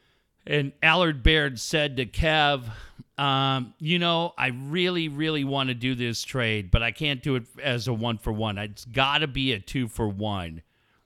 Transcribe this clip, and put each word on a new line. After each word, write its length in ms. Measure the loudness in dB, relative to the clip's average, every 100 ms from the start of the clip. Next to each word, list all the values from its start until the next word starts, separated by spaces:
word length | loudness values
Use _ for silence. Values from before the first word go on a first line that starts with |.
| _ _ _ _ -4
And 260 | -2 -2 0
Allard 400 | 4 4 4 4
Baird 360 | 4 4 2 -2
said 380 | -2 0 0 -2
to 100 | -4
Kev, 580 | 0 2 4 4 2 -4 -12 -14 -20 -14 -4
um, 560 | 0 2 2 0 -4 -6
"You 180 | 0 0
know, 340 | 2 0 -2 -2
I 100 | -2
really, 600 | -2 -4 0 0 0 -2
really 340 | -2 -2 0
wanna 300 | 0 0 0
do 200 | -2 -2
this 280 | 0 -2 -4
trade, 480 | -4 -2 0 0 2
but 120 | 2
I 100 | 2
can't 300 | -2 -2 -2
do 120 | -2 -2
it 80 | -4 -6
as 280 | -2 -2 -2
a 60 |
one-for-one. 640 | -2 -2 -2 -2 -2 -2 -2
It's 260 | -6 -10
gotta 420 | -6 0 2 4 0
be 260 | 0 0
a 60 | 0
two-for-one. 1040 | -2 -4 -2 -2 -2 -2 -2 -4 -6 -10 -16 _ _ _